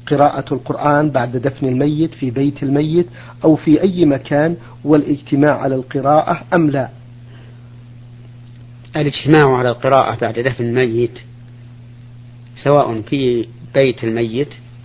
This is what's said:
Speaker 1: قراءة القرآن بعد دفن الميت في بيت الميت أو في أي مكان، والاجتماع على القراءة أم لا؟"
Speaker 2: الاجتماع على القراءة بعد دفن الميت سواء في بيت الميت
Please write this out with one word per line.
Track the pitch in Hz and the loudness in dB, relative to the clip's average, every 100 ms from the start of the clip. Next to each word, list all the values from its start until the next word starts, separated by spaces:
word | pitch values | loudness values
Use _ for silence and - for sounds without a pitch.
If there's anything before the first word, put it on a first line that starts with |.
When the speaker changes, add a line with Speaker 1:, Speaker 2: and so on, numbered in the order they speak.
| - | -4
Speaker 1:
قراءة | 139 143 139 - | 2 2 0 -6
القرآن | 131 - 139 147 147 151 | -6 -6 -2 0 2 2
بعد | 131 123 123 | -2 -2 -4
دفن | 131 - 135 | -4 -4 -4
الميت | 127 147 151 160 | 0 -2 0 -4
في | - 131 | -4 -6
بيت | 123 139 143 | -2 -4 -2
الميت | 139 143 156 170 175 - - - | -2 -2 0 0 -2 -8 -20 -2
أو | 160 | 0
في | 147 - 151 | 2 2 2
أي | 196 180 | 2 2
مكان، | 160 135 - 143 160 170 - - | 0 0 -2 0 0 -2 -12 -8
والاجتماع | 139 151 143 143 - 139 147 127 | 0 2 2 -4 -2 2 2 2
على | 135 | -2
القراءة | 131 127 139 135 151 - 165 - | -4 -6 -4 2 2 0 -4 -2
أم | 180 151 | 0 2
لا؟" | 139 123 - - - - - - - - - - - - - - - - - - - - | 0 -6 -10 -20 -20 -20 -20 -20 -20 -20 -20 -20 -20 -20 -20 -20 -20 -20 -20 -20 -20 -8
Speaker 2:
الاجتماع | 151 147 - 143 156 139 127 | -4 -2 -2 4 6 6 4
على | 123 | 0
القراءة | 117 131 135 - 120 | 0 2 4 2 -2
بعد | 113 113 | -4 -2
دفن | 127 123 | -4 -4
الميت | 117 120 127 117 120 - - - - - - - - - - - - - - - | -2 0 0 0 -4 -6 -20 -20 -20 -20 -20 -20 -20 -20 -20 -20 -20 -20 -20 -6
سواء | 143 143 117 113 | 2 2 2 -4
في | 107 143 127 120 113 - - | -4 -2 0 -2 -4 -12 -4
بيت | 139 135 117 | 0 0 0
الميت | 113 113 117 117 147 - - - | -4 -4 -4 -4 -6 -10 -20 -20